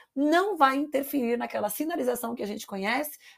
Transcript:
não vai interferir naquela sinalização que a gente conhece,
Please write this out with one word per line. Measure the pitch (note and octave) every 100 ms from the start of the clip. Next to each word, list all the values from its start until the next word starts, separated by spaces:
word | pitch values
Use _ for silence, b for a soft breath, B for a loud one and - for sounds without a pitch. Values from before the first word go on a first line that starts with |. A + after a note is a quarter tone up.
| B
não | C4+ D4 E4 G4+ E4+
vai | C4+ C4+
interferir | D4 C4+ C#4 C#4+ A#3 A#3+
naquela | A#3 A3 G#3
sinalização | - D#4 E4+ B3 A#3+ A#3 A#3+
que |
a | G#3
gente | G#3+ -
conhece, | G3 G3 B3 D4 - B